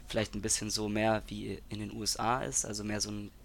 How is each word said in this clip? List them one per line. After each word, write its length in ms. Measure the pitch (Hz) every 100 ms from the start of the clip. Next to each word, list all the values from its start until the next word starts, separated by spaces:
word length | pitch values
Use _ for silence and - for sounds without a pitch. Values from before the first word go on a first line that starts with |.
| -
vielleicht 280 | 113 104
ein 80 | 104
bisschen 280 | 107 - 107
so 180 | 110 107
mehr 340 | 104 110 110 -
wie 320 | 104 107 98 -
in 120 | 104
den 120 | 107
U 100 | 110
S 140 | 104 -
A 240 | 110 127
ist, 220 | 139 135
also 180 | - 104
mehr 180 | 104 104
so 100 | 104
ein, 200 | 104 104 -